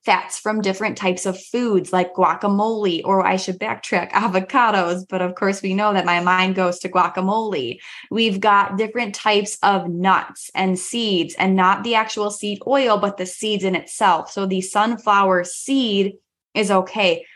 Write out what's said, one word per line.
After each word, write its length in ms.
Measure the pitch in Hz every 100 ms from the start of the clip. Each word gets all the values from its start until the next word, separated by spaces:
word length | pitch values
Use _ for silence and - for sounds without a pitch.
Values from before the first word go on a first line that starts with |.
fats 360 | - 180 - -
from 200 | 214 214
different 380 | 196 190 214 208
types 260 | 196 180
of 160 | 196 185
foods 520 | - 240 240 190 -
like 220 | 185 180
guacamole, 880 | - 170 165 208 202 220 226 202 165
or 200 | - 190
I 120 | 185 190
should 240 | 190 185
backtrack, 500 | 220 226 - 175 185
<laughs> 20 |
avocados. 960 | 196 214 185 185 269 233 202 175 180 185
But 140 | 185
of 140 | 180 180
course, 260 | 196 196
we 100 | 190
know 200 | 190 214
that 120 | 202
my 140 | 175 175
mind 380 | 180 185 185 190
goes 240 | 180 180
to 80 | 180
guacamole. 880 | 180 175 185 190 220 220 165 120 - - - -
We've 300 | 214 226 190
got 360 | 214 202 202 190
different 380 | 220 233 226
types 440 | 202 220 208 202 -
of 260 | 202 196 175
nuts 640 | 175 190 180 - - - -
and 200 | 190 185
seeds, 580 | - 233 220 180 160
and 200 | - 190
not 300 | 190 185 202
the 100 | 233
actual 380 | 220 220 - 208
seed 260 | 208 208 202 -
oil, 320 | 277 247 208
but 200 | 196 196
the 80 | 185
seeds 360 | - 220 208
in 140 | 190 180
itself. 560 | - - 202 165 -
So 140 | 202 196
the 160 | 190
sunflower 840 | 185 208 220 233 214 202 196 180
seed 680 | 180 - - 269 233 196 196 196 _ _ _
is 180 | - 202
okay. 520 | 196 185 220 185 170 -